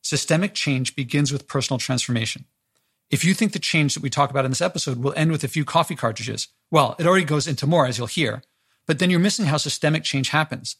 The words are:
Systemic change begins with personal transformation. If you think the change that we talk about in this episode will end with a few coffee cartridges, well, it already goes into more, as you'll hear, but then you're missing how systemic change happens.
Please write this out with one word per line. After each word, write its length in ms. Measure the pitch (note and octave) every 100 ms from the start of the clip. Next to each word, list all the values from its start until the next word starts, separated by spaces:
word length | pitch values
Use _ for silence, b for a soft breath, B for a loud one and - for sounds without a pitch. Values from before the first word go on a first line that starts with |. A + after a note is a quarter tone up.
Systemic 500 | - D3 - D#3 F3+
change 440 | - - C3 B2+ -
begins 360 | B2 D3 C#3+
with 140 | C#3 -
personal 320 | C#3 - B2+
transformation. 680 | - B2+ - A#2+ A2 - - _ _ _ _ _ _
If 160 | C#3+
you 100 | E3+
think 180 | F#3+ G#3+
the 80 | F3+
change 340 | - E3 D3
that 80 | -
we 80 | B2+
talk 200 | D3+ C3+
about 140 | C3+
in 60 | C3
this 100 | C3
episode 380 | - - - A#2+
will 160 | C3+ D#3+
end 140 | D#3+
with 140 | D#3
a 40 | C3
few 160 | D#3
coffee 300 | C#3+ E3 D#3+
cartridges, 540 | D3+ A#2 A2 A2+ A2 - _ _
well, 240 | D#3 B2 -
it 80 | E3+
already 180 | F#3+
goes 220 | D#3 D3+ D#3+
into 220 | C3 C3+
more, 180 | E3+ B2+
as 120 | A2+
you'll 100 | A#2+
hear, 340 | - C3 A2+ _ _ _ _
but 140 | - D#3+
then 120 | F3+
you're 100 | F3
missing 260 | G3 - E3+
how 120 | D3
systemic 440 | C#3+ - D3+ D#3
change 280 | - C3+ C3
happens. 440 | D3 D#3 - -